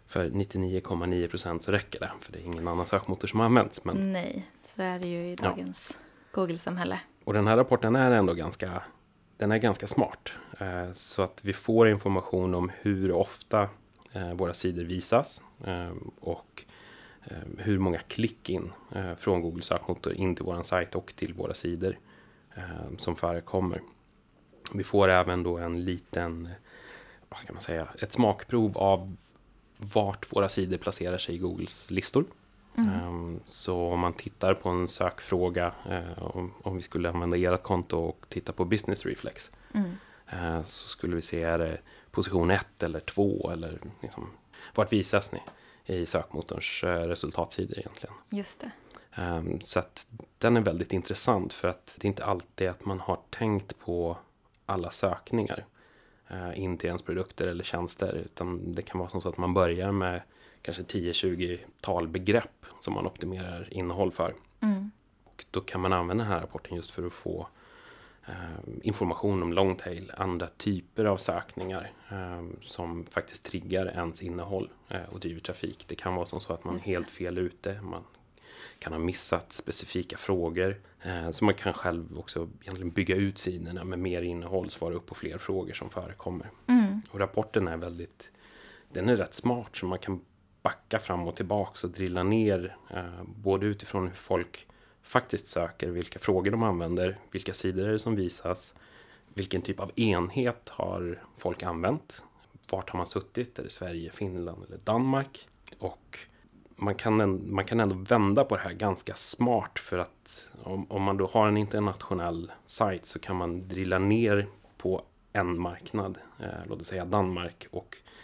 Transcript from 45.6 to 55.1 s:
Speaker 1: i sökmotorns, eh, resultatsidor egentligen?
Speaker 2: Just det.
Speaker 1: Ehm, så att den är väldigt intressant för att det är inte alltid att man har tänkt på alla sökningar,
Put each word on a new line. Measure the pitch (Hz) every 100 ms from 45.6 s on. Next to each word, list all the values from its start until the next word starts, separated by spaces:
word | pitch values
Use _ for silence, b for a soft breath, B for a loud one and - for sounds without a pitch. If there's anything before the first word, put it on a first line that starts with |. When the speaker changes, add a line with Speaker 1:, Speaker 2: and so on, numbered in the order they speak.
| B B -
Speaker 1:
i | 90 82
sökmotorns, | 85 76 78 - - - -
eh, | 90 85 85
resultatsidor | 87 90 - 85 - 95 -
egentligen? | - - - - -
Speaker 2:
Just | 202 196 -
det. | 233 - B B B -
Speaker 1:
Ehm, | 90 82 85 -
så | - 90
att | - - - 110 - -
den | 117 117
är |
väldigt | 101 85 -
intressant | 95 - 95 - 104 -
för | - 90
att | - - -
det | 101
är |
inte | 98 101
alltid | 92 - - 92
att | 87 101
man | 95
har | - 90 -
tänkt | - 110 101 - -
på | - 87 85 85 - _ _ _ -
alla | 95 85
sökningar, | - 98